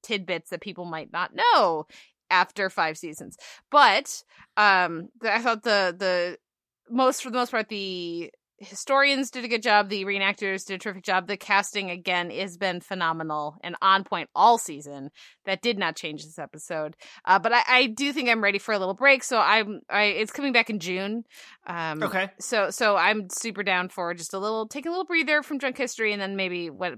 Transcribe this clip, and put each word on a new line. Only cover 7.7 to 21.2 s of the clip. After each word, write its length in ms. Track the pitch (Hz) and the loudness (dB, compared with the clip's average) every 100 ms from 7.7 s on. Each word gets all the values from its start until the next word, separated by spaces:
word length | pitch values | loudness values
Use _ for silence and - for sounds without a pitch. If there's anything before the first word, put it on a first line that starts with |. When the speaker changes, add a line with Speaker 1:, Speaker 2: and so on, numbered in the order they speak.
| 208 196 180 175 170 165 _ _ _ | -6 -6 -6 -6 -8 -10 _ _ _
Speaker 1:
historians 720 | 202 202 - 277 277 269 269 | -18 -12 0 2 4 2 -2
did 140 | 254 | -6
a 40 | 233 | -4
good 140 | 226 | -2
job. 280 | 226 208 202 | 4 4 4
The 160 | 202 190 | -2 -4
reenactors 580 | 196 196 202 196 190 | -2 -2 -2 -4 -4
did 120 | - 190 | -6 -8
a 20 | |
terrific 260 | 214 190 | -8 -8
job. 220 | 196 185 180 | -2 -2 -2
The 100 | 196 | -6
casting, 540 | - 202 202 208 190 | 0 2 2 -4 -6
again, 400 | 180 175 180 175 | -6 -2 -2 -2
has 260 | 143 190 175 | -6 -8 -4
been 240 | 190 180 | -4 -4
phenomenal 800 | - 185 165 165 160 151 147 156 | -6 -2 -2 -2 -4 -4 -6 -10
and 140 | 175 175 | -12 0
on 200 | 190 196 | 4 4
point 280 | 190 180 156 | 2 -6 -4
all 220 | - 208 233 | 4 6 4
season. 540 | - 147 147 143 135 _ - _ | 0 -12 -14 -14 -14 _ -20 _
That 160 | - 190 | -6 -2
did 160 | 233 202 | -2 0
not 160 | 175 | -2
change 300 | 156 160 151 | -4 -10 -12
this 140 | 151 165 | -14 -14
episode. 580 | 143 156 - 165 151 - - - - | -14 -14 -8 -6 -6 -10 -20 -6 4
Uh, 120 | 190 | 4
but 140 | 202 | 6
I, 100 | 240 - | 2 6
I 180 | 254 262 | 4 4
do 260 | 220 285 | 0 -4
think 160 | 285 247 | 0 0
I'm 120 | 226 | 2
ready 160 | 202 196 | 2 0
for 140 | - | -2
a 60 | 214 | -2
little 160 | 185 | -2
break. 300 | - 277 269 | 2 6 4
So 120 | - 240 | 4 2
I'm, 440 | 165 220 208 202 - | 4 4 2 -6 -4
I, 140 | 202 | 0
it's 280 | 208 180 220 | 2 0 -4
coming 220 | - 277 | -4 0
back 160 | 240 226 | 2 2
in 80 | 214 | -2
June. 440 | 165 185 196 226 | -4 -4 -4 -6